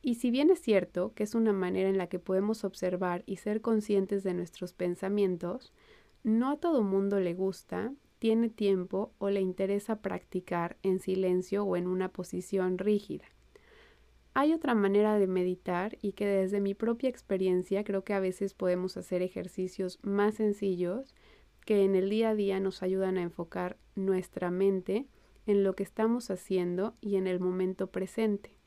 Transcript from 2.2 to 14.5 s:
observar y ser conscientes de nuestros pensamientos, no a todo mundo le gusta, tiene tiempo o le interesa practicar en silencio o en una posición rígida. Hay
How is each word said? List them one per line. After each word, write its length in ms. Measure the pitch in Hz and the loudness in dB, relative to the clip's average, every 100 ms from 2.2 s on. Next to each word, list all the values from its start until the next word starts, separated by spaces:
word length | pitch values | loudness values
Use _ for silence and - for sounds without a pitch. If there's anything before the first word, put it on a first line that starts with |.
| - 190 208 220 | -2 0 0 -2
observar 600 | 196 - 180 180 185 175 - | -4 -4 -4 -2 -2 -4 -6
y 100 | 190 | -8
ser 260 | 214 214 | -4 -2
conscientes 640 | 220 220 214 202 190 202 | 2 0 2 0 2 -2
de 100 | 190 | -2
nuestros 400 | 180 175 - 180 | -4 -6 -10 -12
pensamientos, 1000 | - 180 175 190 208 196 180 175 240 - _ _ - _ _ | -4 -4 -2 -2 2 2 0 -4 -8 -12 _ _ -20 _ _
no 260 | 220 220 254 | 0 2 2
a 80 | 294 | 0
todo 260 | 349 294 | 2 2
mundo 360 | 202 190 196 202 | 2 0 2 0
le 140 | 180 | 0
gusta, 600 | 175 190 - _ 180 214 277 _ _ | -2 -4 -4 _ -6 -6 -10 _ _
tiene 320 | 226 226 233 | 0 2 0
tiempo 600 | 220 202 190 180 190 214 _ | 0 0 0 -2 -6 -6 _
o 120 | 202 | -2
le 120 | 196 | 0
interesa 600 | 190 180 196 202 202 214 | -2 -2 -2 -2 -4 -6
practicar 760 | 196 180 - 185 - 175 170 - | -4 -8 -6 -8 -4 -4 -4 -4
en 160 | 196 190 | -2 -2
silencio 640 | - 185 185 180 180 202 | 0 0 2 0 0 -2
o 120 | 202 180 | 0 -2
en 120 | 180 | 0
una 220 | 185 185 | -2 -4
posición 680 | - 175 180 - 196 185 180 | -6 -8 -8 -4 0 0 0
rígida. 480 | 196 208 - - - _ _ - _ - - _ _ _ _ | 2 2 0 -12 -12 _ _ -20 _ -20 -20 _ _ _ _
Hay 200 | 262 294 | 2 4